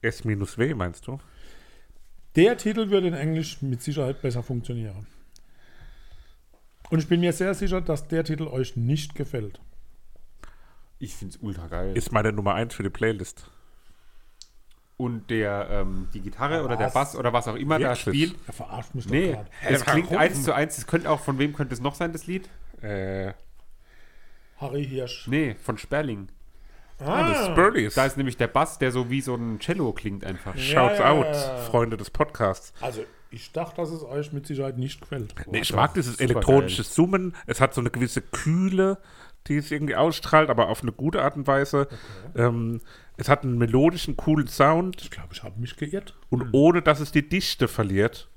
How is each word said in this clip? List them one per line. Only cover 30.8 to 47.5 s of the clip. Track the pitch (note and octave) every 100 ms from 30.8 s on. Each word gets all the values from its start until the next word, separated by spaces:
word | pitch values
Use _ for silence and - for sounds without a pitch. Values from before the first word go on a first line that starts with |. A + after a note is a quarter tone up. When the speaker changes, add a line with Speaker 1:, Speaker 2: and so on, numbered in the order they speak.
| B2 -
Speaker 2:
ja, | C3
Speaker 1:
out, | D3+ -
Speaker 2:
ja, |
ja. | - C3+ B2+
Speaker 1:
Freunde | A#2+ A#2+ A#2 A2
des | G2+
Podcasts. | - D3+ - G#2 F#2 - -
Speaker 2:
Also, | B2 A2+ - - -
ich | A#2 -
dachte, | - E3 -
dass | E3
es | D#3+
euch | C3+ C#3 D3
mit | C#3+ C#3
Sicherheit | C#3 C3+ B2
nicht | C3 -
gefällt. | - C#3 G#2+ - -
Speaker 1:
Nee, | A2+
ich | -
Speaker 3:
Boah, | G2
Speaker 1:
mag | C#3
Speaker 3:
das | - B2
Speaker 1:
dieses |
Speaker 3:
ist | A2+
super | B2+
Speaker 1:
elektronische | A#2+ G#2 C3+ F#2 F#2
Speaker 3:
geil. | A2
Speaker 1:
Summen. | - F3 F#3+ F#3 F3 -
Es | -
hat | C3+
so | -
eine | A#2
gewisse | B2 A#2+ -
Kühle, | - - - E3 F#3+ F#3 F#3+ F#3+ - - - - -
die | D3
es | D3
irgendwie | D3+ D3 G#2+
ausstrahlt, | D#3 D#3+ - D#3 D3+
aber | A#2 G#2
auf | -
eine | A#2
gute | - C3+ D3+
Art | C3+ C#3+
und | C3+
Weise. | C#3 C#3 C#3+ C#3 - - - -
Speaker 2:
Okay. | - A#2+
Speaker 1:
Ähm, | A#2 A2+ A#2 - - - -
es | A#2+
hat | C#3+
einen | C3+ A#2+
melodischen, | A#2 B2 D3+ F3 - C3+
coolen | - D#3 C3+
Sound. | - C#3+ D#3+ F#3 F3
Speaker 2:
Ich | -
glaub, | - -
ich | -
hab | - G2+
mich | B2 -
geirrt. | D3 F#3+ - - -
Speaker 1:
Und | B2
Speaker 3:
Hm. | B2
Speaker 1:
ohne, | C3 D3+ F3
dass | D#3+ D3
es | D3
die | D3+ D3
Dichte | F3+ -